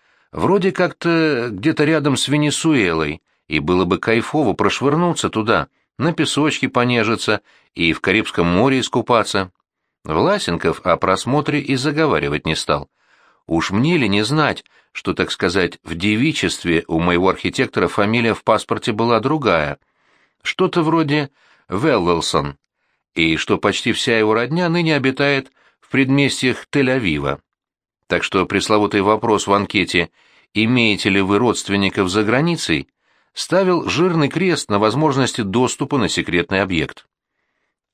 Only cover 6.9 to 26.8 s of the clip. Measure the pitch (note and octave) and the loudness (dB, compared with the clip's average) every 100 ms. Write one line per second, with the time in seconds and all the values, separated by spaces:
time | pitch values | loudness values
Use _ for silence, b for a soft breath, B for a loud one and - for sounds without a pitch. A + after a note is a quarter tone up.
6.9 | A#2+ G#2+ A2 - G#2 b b b - E2 | 2 0 -2 -2 -4 b b b -2 0
7.9 | - F#2 G#2 - - E2+ F2+ C3+ C3 - | 0 2 2 0 0 2 2 2 0 -2
8.9 | B2+ - A#2 - G2+ F#2 _ _ _ _ | -2 0 0 0 -2 -4 _ _ _ _
9.9 | _ D2+ D#2+ D3+ G3+ - E2+ E2 - F2+ | _ -4 0 2 0 -2 -2 -2 -2 0
10.9 | E2 F#2+ F#2 A#2+ D3 C#3+ D3 - C3 D3 | 0 0 0 0 -2 0 -4 -2 -2 -2
11.9 | D3 D#3 D#2+ C#2+ D2+ D#2+ D#2 - D2 - | 0 0 0 -2 -4 -4 -4 -2 -4 -4
12.9 | b b b b b b E2 - G2+ D3+ | b b b b b b -2 0 0 2
13.9 | F3 G#2+ G2+ G#2+ D#3 C3+ F#2+ - b b | 2 2 0 0 0 0 -2 -10 b b
14.9 | - - F2+ F2 - F#2 F#2+ E2+ - - | -10 -4 -2 -4 -2 0 0 0 -4 -10
15.9 | E2+ G#2 G#2+ D#3 D3 - - F2 D#2+ - | -4 0 0 0 0 -2 -2 -2 -2 0
16.9 | E2 F2 F2 F#2 F#2 F#2 - B2+ G#2+ F2 | 0 2 2 2 0 -2 -2 -2 0 -2
17.9 | - G#2 A#2+ A#2 - - G#2+ - A#2 - | 0 0 2 0 0 0 0 0 -4 -4
18.9 | A2 A#2 A2+ B2+ D#3 A#2 E2 D2 D2 _ | -2 0 2 0 0 2 2 0 -6 _
19.9 | _ _ _ _ _ - - F#3 F3 D#3 | _ _ _ _ _ -8 -2 0 0 2
20.9 | E3 C#3+ D3+ C#3 b b b b G2 D3+ | 2 2 0 -2 b b b b -2 2
21.9 | A2+ E2+ E2+ - D#2 C#2+ C#2+ _ _ _ | 2 2 0 0 -2 -2 -8 _ _ _
22.9 | _ _ F2 D#2+ D#2+ - G2 G#2 F#2+ B2 | _ _ 0 0 0 0 0 0 0 -2
23.9 | G2 B2+ A2+ G#2+ A2 B2 E3+ F3 E3+ D#3+ | -2 0 2 2 0 -2 -2 0 0 0
24.9 | C#3+ C3 C3+ C#3+ C#3 C3+ b b b _ | 0 0 0 0 -2 -4 b b b _
25.9 | B2+ C3 C#3 C3+ - B2+ A2 - D3 | 0 2 2 2 0 -2 -2 -4 0